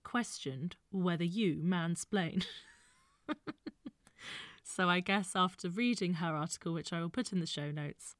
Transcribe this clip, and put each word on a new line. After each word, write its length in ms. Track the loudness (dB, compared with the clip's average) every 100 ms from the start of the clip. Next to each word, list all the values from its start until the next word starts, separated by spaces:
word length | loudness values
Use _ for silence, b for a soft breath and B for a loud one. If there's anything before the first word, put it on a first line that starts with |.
questioned 720 | -4 -2 -2 -4 -6 -4 -4 -6 _
whether 320 | 0 2 2
you 320 | 2 4 2 4
mansplain. 800 | 4 4 2 0 0 0 2 0 -2
<laughs> 40 | B B B B B B _ -8 -6 -8 -12 -12 -14 -14 -16 -20 B B B B B -6 2
So 140 | 4
I 100 | 4
guess 340 | 2 0 2
after 360 | 2 2 0 -4
reading 440 | 2 2 4 2
her 200 | 2 0
article, 400 | 0 -2 -4 -2
which 180 | -2 -2
I 80 | -4
will 80 | -2
put 240 | -2 0
in 80 | 0
the 60 | 0
show 240 | -2 -4
notes 440 | -4 -6 -8 -14